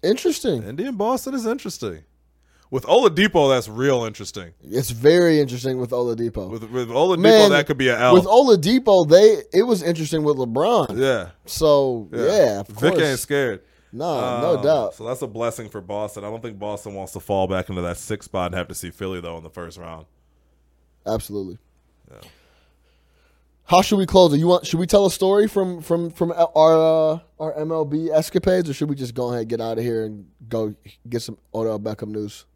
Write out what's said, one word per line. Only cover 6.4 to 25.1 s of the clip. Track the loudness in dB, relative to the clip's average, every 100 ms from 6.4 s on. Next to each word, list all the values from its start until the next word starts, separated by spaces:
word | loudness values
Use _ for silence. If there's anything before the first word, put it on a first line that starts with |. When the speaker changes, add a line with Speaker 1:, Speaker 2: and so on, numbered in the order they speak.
| -10
Speaker 2:
With, | -12 -8
with | -8 -4
Oladipo, | 0 2 4
Speaker 1:
Man, | 6 8 6
Speaker 2:
that | 4 0
could | 0
be | 0
a | 2
L. | 6
Speaker 1:
with | 6 6
Oladipo, | 4 6 4 4 0 4 4 8
they, | 8 8 6 0
it | 0
was | 2 0
interesting | -2 -4 -4 -2
with | -2 -2
LeBron. | -2 -2 0 0 0 -2
Speaker 2:
Yeah. | 0 -2 -4 -16 -14
Speaker 1:
So, | -2 4 4 2 -4 -8
Speaker 2:
Yeah. | -4 0
Speaker 1:
yeah, | 4 2 0
of | -8
Speaker 2:
Vic | -2 0
Speaker 1:
course. | 2
Speaker 2:
ain't | 0 -2
scared. | -4 -2 -2 -6 _ _ _
Speaker 1:
No, | -10 -6 -4 -4 -2
no | -2 0
Speaker 2:
Um, |
Speaker 1:
doubt. | 2 0 0
Speaker 2:
so | -8
that's | -10 -8
a | -8
blessing | -6 -6 -6 -14
for | -14
Boston. | -10 -8 -8 -10
I | -12
don't | -12
think | -14 -12
Boston | -10 -10 -10
wants | -12 -12
to | -14
fall | -4 -2 0
back | -2 -4
into | -6
that | -6 -8
sixth | -10 -12 -8
spot | -6 -6
and | -6
have | -8
to | -12
see | -14
Philly, | -12 -10 -10
though, | -12 -14
in |
the | -16
first | -16 -16 -16
round. | -18 -18 -20 _ _ _ _ _ _ _ _ _ -8
Speaker 1:
Absolutely. | -6 -6 -12 -12 -16 _ _ _ _ _
Speaker 2:
Yeah. | -20 -20 _ _ _ _ _ _ _ _ _ _ _ _ _
Speaker 1:
How | _ 2
should | 4 0
we | 4
close | 6 6
it? | 4
You | 2
want? | 2 0
Should | -4
we | 2
tell | 4
a | 2